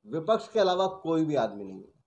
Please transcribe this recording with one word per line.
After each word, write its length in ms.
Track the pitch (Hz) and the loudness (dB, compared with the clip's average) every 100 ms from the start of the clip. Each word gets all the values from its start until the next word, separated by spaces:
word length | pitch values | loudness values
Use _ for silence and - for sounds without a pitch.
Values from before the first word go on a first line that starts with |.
| 107 | -8
विपक्ष 400 | 151 160 220 - | -4 0 0 0
के 120 | 220 | 2
अलावा 280 | 196 180 190 | 2 4 0
कोई 380 | 185 160 165 156 | -2 -2 0 2
भी 100 | 143 | 2
आदमी 280 | 113 101 | 0 -2
नहीं 140 | 98 95 | -12 -14
है, 220 | - _ | -18 _